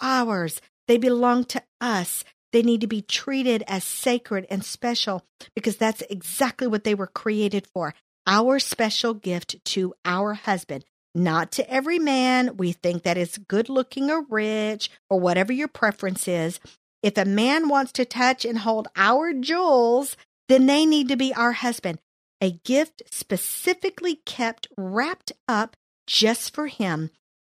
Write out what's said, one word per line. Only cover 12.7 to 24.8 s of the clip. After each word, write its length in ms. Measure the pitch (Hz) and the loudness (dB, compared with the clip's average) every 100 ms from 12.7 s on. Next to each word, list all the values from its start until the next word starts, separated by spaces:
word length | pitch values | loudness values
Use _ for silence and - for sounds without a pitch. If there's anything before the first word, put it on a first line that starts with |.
think 300 | 175 180 175 | -2 -2 -2
that 120 | 175 175 | 0 0
is 220 | 170 - | -2 -6
good 300 | 202 202 233 | -4 -2 0
looking 420 | 269 254 269 277 | -2 -2 -2 -2
or 140 | 320 285 | -2 -2
rich 640 | 214 214 220 214 214 - - - | -4 -2 -2 -2 -4 -8 -10 -2
or 100 | 190 | 0
whatever 320 | 180 175 196 | 2 2 0
your 160 | 254 302 | -2 -4
preference 580 | - 214 202 190 185 - | -2 -2 -2 -4 -4 -2
is. 300 | 175 165 - - - _ _ | -2 -2 -6 -14 -20 _ _
If 140 | 208 202 | 0 2
a 80 | |
man 440 | 196 202 240 302 320 | 2 2 2 2 2
wants 240 | 277 262 | 2 0
to 120 | - | -2
touch 400 | 247 240 254 254 | -4 0 2 2
and 140 | 233 226 | -2 -2
hold 300 | 208 220 214 - | 0 -2 -2 2
our 360 | 196 254 330 | 4 4 2
jewels, 840 | 277 262 339 359 262 233 240 277 - _ _ - | -2 -2 0 4 6 6 4 0 -8 _ _ 4
then 180 | 262 262 | 6 8
they 180 | 285 | 6
need 240 | 311 302 262 | 6 4 2
to 80 | 262 | 0
be 160 | 262 | 0
our 180 | 247 240 | 0 0
husband. 460 | 233 247 233 185 165 _ _ _ - | 0 -2 -4 -6 -8 _ _ _ -4
A 120 | 190 170 | -2 -2
gift 380 | - 269 311 - - | 0 2 2 -4 -14
specifically 1080 | - - 190 - - - 359 392 - 349 302 - | -12 -6 -4 -4 -4 -2 -2 -4 -4 -4 -4 -6
kept, 420 | - 226 226 - | -6 -4 -6 -12
wrapped 560 | - | -10